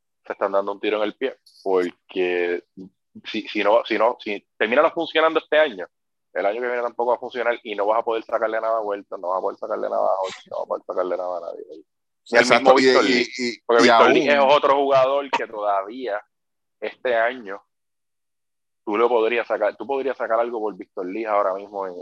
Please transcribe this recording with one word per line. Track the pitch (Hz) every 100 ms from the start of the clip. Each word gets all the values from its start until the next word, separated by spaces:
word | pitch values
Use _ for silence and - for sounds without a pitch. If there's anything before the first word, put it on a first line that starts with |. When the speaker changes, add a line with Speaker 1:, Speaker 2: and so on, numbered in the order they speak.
| _ _ -
Speaker 1:
se |
están | 107 101
dando | 98 101
un | 101
tiro | 107 107
en |
el | 104 -
pie, | 131 - _ _
porque | 98 92 90 - _ 95 90 90 87 87 - - 92 _ _ 107
si, | - 110 104
si | 107
no, | 101 113 -
si | 107
no, | 113 120
si | 110 101 _ -
termina | 110 127
no | 156
funcionando | 170 165 160 160 160
este | - 151
año, | 156 95 85 _ _ _ _
el | - 98
año | 113
que | 123
viene | 123
tampoco | 120 113 120
va | 117
a |
funcionar | 123 123 117 117
y | 117 101
no | 101
vas | 113
a |
poder | 117 113
sacarle | - 110 113 110
nada | 113 113
a |
Vuelta, | 104 101 - 104
no | 90
vas | 95
a |
poder | 98 101
sacarle | 110 104 104
nada | 104 104
a | 95
Hodge, | 95 - -
no | -
vas |
a | -
poder | 92 -
sacarle | 92 92 90
nada | 90 87
a |
nadie. | 85 87 - 78 _ _ _ _ -
Ni | 117
al |
Speaker 2:
Exacto, | 120 120 131
Speaker 1:
mismo | 131
Speaker 2:
y, |
Speaker 1:
Víctor | 131 127 104
Speaker 2:
y, | 123
Speaker 1:
Lee, | 120 -
Speaker 2:
y, | 123 113 -
Speaker 1:
porque | 117
Speaker 2:
y | 120
Speaker 1:
Víctor | 117 -
Lee | - 143
Speaker 2:
aún |
Speaker 1:
es | 143
otro | 135 147 143 139
jugador | 139 135 131 143 139
que | - 113
todavía | 110 104 98 101 127 120 104 - _ _ _ _ _
este | 107 - 127 117
año | 117 127 101 101 _ _ _ _ _ _ _ _ _ _ _ _ -
tú | 104
lo | 120
podrías | 120 110 117 110
sacar, | 104 107 104
tú | 113
podrías | 139 131 123
sacar | 117 113
algo | 120 117
por | 107 95
Víctor | 101 - 90
Lee | 104
ahora | 113 101 98
mismo | 95 101 101 95
en, | 87